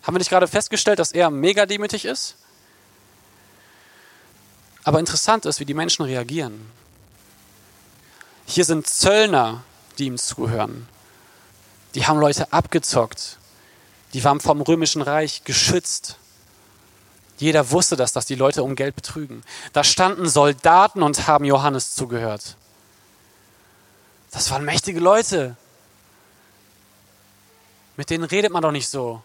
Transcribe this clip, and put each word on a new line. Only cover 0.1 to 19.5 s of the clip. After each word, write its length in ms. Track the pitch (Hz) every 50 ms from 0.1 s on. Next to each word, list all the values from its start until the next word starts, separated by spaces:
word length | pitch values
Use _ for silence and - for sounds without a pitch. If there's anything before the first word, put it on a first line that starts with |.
| 170
wir 40 | 180
nicht 80 | 180 -
gerade 180 | - 185 180
festgestellt, 520 | - - 202 220 - - 208 - 220 208 190
dass 120 | 170 -
er 180 | - 165 175 165
mega 360 | 147 139 143 180 202 202 208
demütig 400 | 190 202 202 208 208 - 208 -
ist? 300 | 190 - - - - - _ _ _ _ _ _ _ _ _ _ _ _ _ _ _ _ _ _ _ _ _ _ _ _ _ _ _ _ _ _ _ _ - _ - _ _ _ _ _ _ _ _ _ _ _ _ _ - -
Aber 160 | - 156 156
interessant 460 | 165 165 165 160 - - 220 220 -
ist, 140 | 151 147 -
wie 60 | 147
die 80 | 139 143
Menschen 300 | 156 160 170 - - 160
reagieren. 680 | 131 131 127 120 120 143 165 151 120 107 107 110 110 - _ _ _ _ _ - _ _ _ _ _ _ _ _ _ _ _ _ _ _ _ _ _ _ _ _ _ _ - - - - - _
Hier 200 | - - 175 180
sind 220 | - 165 156 151
Zöllner, 760 | - - - - 185 202 214 220 214 180 139 120 113 113 120 123 - _ _ _ _ -
die 80 | - 143
ihm 120 | 135 127
zuhören. 680 | 120 - - - - 127 113 113 110 107 110 113 120 120 120 _ _ _ _ _ _ _ _ _ _ _ _ _ _ _ _ _ _ _ _ -
Die 120 | 135 127
haben 120 | - 156 151
Leute 320 | 151 147 143 - 156 - -
abgezockt. 840 | 160 - - - 170 - - - 135 113 107 - - - - - _ _ _ _ _ _ _ _ _ _ _ _ _ _ _ -
Die 100 | 131 117
waren 160 | 143 139 151
vom 220 | - - 151 147
Römischen 400 | 143 151 165 165 160 151 - 156
Reich 420 | 143 143 143 156 156 147 - - _
geschützt. 720 | - 131 - - - - 180 - - - - - - - _ _ _ _ _ _ _ _ _ _ _ _ _ _ _ _ _ _ _ _ _ _ _ _
Jeder 320 | - 139 160 156 156 139 120
wusste 260 | 139 175 185 - 175
das, 160 | 131 127 120
dass 140 | - 131 -
die 100 | - 139
Leute 280 | 127 131 139 147 - 131
um 120 | 135 135
Geld 200 | 123 135 143 135
betrügen. 480 | - - - - 160 151 135 123 113 113 -